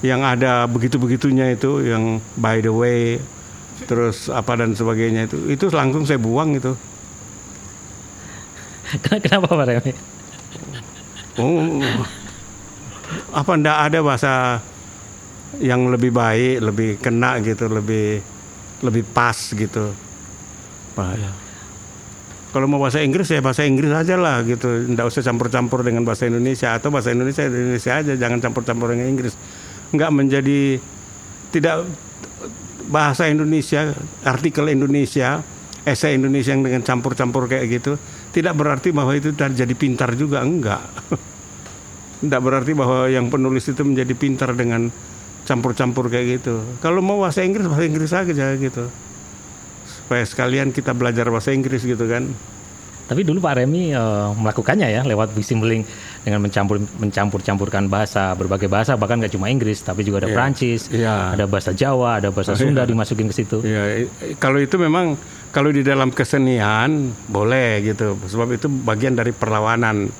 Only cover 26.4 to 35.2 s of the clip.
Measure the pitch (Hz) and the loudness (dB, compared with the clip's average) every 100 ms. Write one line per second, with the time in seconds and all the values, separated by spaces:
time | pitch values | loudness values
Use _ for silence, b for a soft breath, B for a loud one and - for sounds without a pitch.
26.4 | 123 131 123 117 147 143 117 120 127 143 | 2 0 0 0 0 0 2 2 0 0
27.4 | 143 123 123 120 127 131 151 135 120 120 | 0 0 0 0 0 0 0 0 2 2
28.4 | 120 120 117 117 117 120 127 135 123 - | 0 -2 -2 -2 0 0 0 0 -2 -6
29.4 | B B B B B 156 160 147 139 139 | B B B B B 0 2 4 4 4
30.4 | 135 143 139 131 - - - - - - | 4 4 2 0 -4 -18 -18 -18 -18 -18
31.4 | - - 156 160 180 156 - - - - | -2 0 2 0 -4 -8 -14 -18 -18 -14
32.4 | - - - - - 151 147 131 165 151 | -14 -14 -16 -14 -2 2 2 4 2 4
33.4 | 151 156 135 147 151 143 - - - 131 | 4 2 2 0 0 -4 -10 -4 -2 0
34.4 | 156 147 151 139 139 143 135 - | 0 0 2 2 4 2 2 2